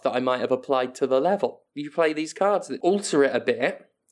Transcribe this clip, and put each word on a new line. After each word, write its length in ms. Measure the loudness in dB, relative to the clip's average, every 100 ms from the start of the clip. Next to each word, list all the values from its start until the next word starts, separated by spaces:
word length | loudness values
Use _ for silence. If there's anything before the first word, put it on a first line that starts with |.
that 80 | -2
I 60 | 0
might 200 | 0 0
have 120 | 0
applied 420 | -2 0 -2 -2 -2
to 100 | 0
the 140 | 2
level. 420 | 2 0 -2 -6 _
You 180 | -14 -6
play 220 | 0 0
these 220 | 0 -6
cards 340 | -2 0 0 -2
that 120 | -4
alter 420 | 0 0 2 2
it 100 | 4
a 60 | 2
bit, 460 | -2 -2 -2 -6 -14 _ _